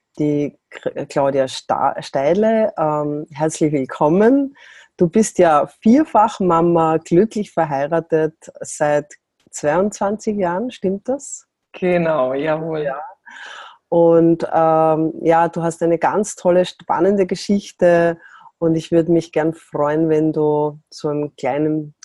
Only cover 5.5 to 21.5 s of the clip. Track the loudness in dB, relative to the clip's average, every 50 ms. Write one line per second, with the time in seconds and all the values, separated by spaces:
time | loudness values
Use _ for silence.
5.5 | 4 2 2 0 -6 _ 2 4 4 4 4 2 2 2 2 2 0 -2 0 2
6.5 | 2 2 2 2 2 2 2 2 0 -2 -2 0 2 2 2 2 0 -6 -8 -6
7.5 | -4 -4 -2 -2 -2 -4 -4 -2 -2 -4 -2 0 0 0 0 0 -4 _ -20 -20
8.5 | -18 -16 -14 -14 -6 -4 -2 0 0 0 -2 -4 -14 _ _ _ _ _ _ _
9.5 | -16 -6 -4 -2 0 0 0 -2 -4 -4 -6 -4 -4 -6 -6 -6 -4 -4 -4 -4
10.5 | -4 -4 -6 -8 -10 -6 -6 -6 -6 -6 -6 -8 -8 -8 -8 -14 -18 -18 _ _
11.5 | _ _ _ _ _ -6 -4 -2 0 0 0 0 0 0 -2 -2 -2 -4 -2 -2
12.5 | -4 -4 -4 -6 -6 -6 -6 -6 -8 -8 -12 -16 -18 _ _ -20 -20 -20 -20 -20
13.5 | -20 -20 -20 -20 -20 _ _ -2 2 4 6 6 6 6 6 4 4 2 0 -2
14.5 | 0 2 2 4 4 4 4 2 2 2 0 -2 -4 -4 0 2 2 2 2 0
15.5 | -2 -4 -4 -4 -4 -2 0 0 0 2 0 0 0 0 -4 -4 -6 -4 0 2
16.5 | 2 2 2 0 -4 _ -6 -4 -2 0 2 2 2 2 0 -2 -4 -8 -2 -2
17.5 | -2 -2 -2 -6 -6 0 2 4 4 4 2 0 -2 -4 -10 -20 -20 -20 -20 -20
18.5 | _ -4 -2 0 0 0 -2 0 0 0 2 2 2 0 0 -2 -4 -2 -2 -2
19.5 | -4 -6 -14 _ -6 -4 -2 -2 0 0 0 0 2 2 0 0 0 0 0 0
20.5 | 0 0 -2 -4 -6 -10 _ _ -20 -10 -6 -6 -4 -4 -6 -8 _ -8 -6 -4